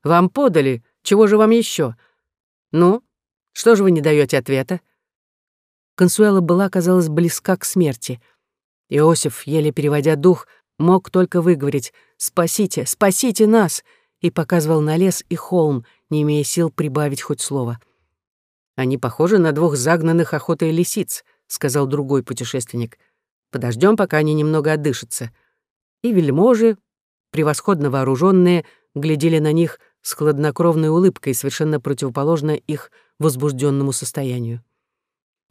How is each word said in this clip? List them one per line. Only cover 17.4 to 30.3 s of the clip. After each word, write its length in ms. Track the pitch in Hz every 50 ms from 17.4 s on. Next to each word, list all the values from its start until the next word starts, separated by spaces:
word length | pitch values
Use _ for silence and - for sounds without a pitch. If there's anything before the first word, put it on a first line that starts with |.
слово. 380 | - - 139 135 123 120 117 117 _ _ _ _ _ _ _ _ _ _ _ _ _ _ _ _ _ _ _
«Они 220 | - 131 127 139
похожи 400 | 131 - 123 - - 160 180 220
на 160 | 196 165 160 143
двух 220 | 151 170 160 143
загнанных 580 | 127 123 156 170 165 160 165 165 170 160 - 170
охотой 380 | - - - 165 - 170 160
лисиц», — 520 | 160 170 175 - - 214 - - - - - _ _ _ _
сказал 400 | - - - - 139 123 147 139
другой 360 | 131 147 147 139 131 143 135 120
путешественник. 760 | - 120 - 123 - - 127 120 - - 120 117 117 _ _ _ _ _ _ _ _ _ _ _ _
«Подождём, 440 | - 127 123 120 113 117 170 202 220
пока 220 | 202 - - 156
они 160 | 151 151 151 151
немного 400 | 151 151 156 156 156 143 156 156
отдышатся». 580 | 156 147 151 120 - 113 - - - 127 117 - _ _ _ _ _ _ _ _ _ _ _ _ _ -
И 80 | 247
вельможи, 680 | 220 180 160 139 131 147 202 254 240 214 226 226 208 - _ _ _ _ _ _ _ _ _ _
превосходно 580 | - 156 151 151 147 - - 208 196 147 143 139
вооружённые, 760 | 127 135 131 131 135 123 175 196 190 185 180 175 175 170 - _ _ _ _ _ -
глядели 460 | 143 143 156 156 143 160 165 165 156
на 120 | 151 151
них 280 | 156 165 170 156 - - _ _ _ _
с 120 | - - -
хладнокровной 760 | - 151 156